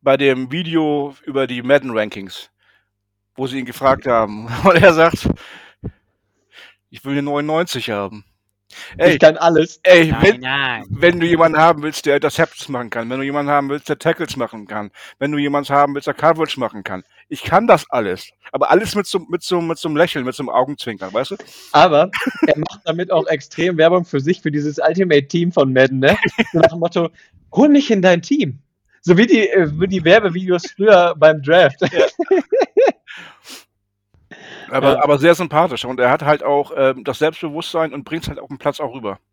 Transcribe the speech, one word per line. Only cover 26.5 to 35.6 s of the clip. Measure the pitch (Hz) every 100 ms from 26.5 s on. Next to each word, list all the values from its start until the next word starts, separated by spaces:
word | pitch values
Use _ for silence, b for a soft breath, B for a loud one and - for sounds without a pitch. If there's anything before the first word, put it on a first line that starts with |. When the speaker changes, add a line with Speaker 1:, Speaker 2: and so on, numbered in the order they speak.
Speaker 2:
So | 170
nach | 165
dem | 170
Motto, | 170 175 165 b b _ _
„Hol | - 294
mich | 285 277
in | 214
dein | 185 170
Team.“ | 170 294 175 117 _ _ _ _
So | 170 180
wie | 233
die, | 262 208
äh, | 190 156 151
wie | 185
die | 190
Werbevideos | 160 208 202 175 185 180 -
früher | - 208 190 175 160
beim | 156 156
Draft. | 139 170 143 - 156
Speaker 1:
Ja. | 180 -
Speaker 2:
<laughs> | - 330 370 - 494 - - 494 - _ B B B B B _ _ _ _ _ _ _ B B B -
Speaker 1:
Aber, | 131 135
Speaker 2:
Ja. | 131
Speaker 1:
aber | 147 147
sehr | 160 170
sympathisch. | 170 147